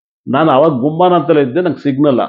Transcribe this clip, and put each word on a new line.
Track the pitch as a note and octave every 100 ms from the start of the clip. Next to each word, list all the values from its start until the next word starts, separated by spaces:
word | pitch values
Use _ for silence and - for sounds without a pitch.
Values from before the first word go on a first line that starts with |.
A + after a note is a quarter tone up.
| _ _ -
ನಾನು | B2+ D#3+
ಅವಾಗ | C3 D#3+ C3 C3+
ಗುಮ್ಮಾನ | D#3+ F3+ F3
ಅಂತಲೇ | D3+ D#3
ಇದ್ದೆ, | C3+ C#3
ನಂಗೆ | F3+ C3 C#3+
ಸಿಗ್ನಲ್ | C3 D3 A#2+